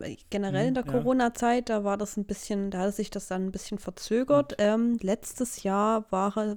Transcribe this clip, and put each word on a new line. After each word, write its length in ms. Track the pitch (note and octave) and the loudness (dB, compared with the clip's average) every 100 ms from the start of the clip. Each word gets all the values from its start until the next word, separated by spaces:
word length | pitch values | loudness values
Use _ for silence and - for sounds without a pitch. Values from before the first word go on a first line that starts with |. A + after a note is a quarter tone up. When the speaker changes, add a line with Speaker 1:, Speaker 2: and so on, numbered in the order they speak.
| - - - | -10 -10 -6
Speaker 1:
generell 360 | G3+ G3 F#3+ B3 | -2 0 2 2
in 40 | |
Speaker 2:
Mhm, 40 | |
Speaker 1:
der 100 | B3+ | 0
Speaker 2:
ja. 80 | C#3+ | 0
Speaker 1:
Corona-Zeit, 800 | B3 A#3+ C4 A#3+ - A#3+ B3 A#3+ | 0 2 4 2 2 2 2 0
da 120 | G#3+ | 0
war 140 | G3+ G3+ | 0 -2
das 200 | G#3 G#3+ | -2 -4
ein 60 | G3+ | -6
bisschen, 440 | G3 - G3+ G3 | -6 -4 -2 -2
da 100 | F#3 | -2
hat 140 | G3 | -2
sich 140 | G3+ G3+ | -2 -4
das 160 | G3+ - | -6 -6
dann 200 | F#3 F#3+ | -4 -4
ein 60 | |
bisschen 260 | F#3+ - G3+ | -6 -8 -8
verzögert. 760 | - - - A3+ C4 C#4+ C#4+ - | -8 -10 -2 0 4 4 4 2
Speaker 2:
Ja. 140 | G#3 | 2
Speaker 1:
Ähm, 240 | A3 A#3 A#3 | 4 2 2
letztes 600 | F#3 A3+ - - A#3+ - | 0 -2 -2 -6 -6 -4
Jahr 480 | G3 G3 G#3+ A3 G#3+ | 0 2 2 2 0
war, 220 | F#3+ G3+ A3 G#3+ | 0 0 0 0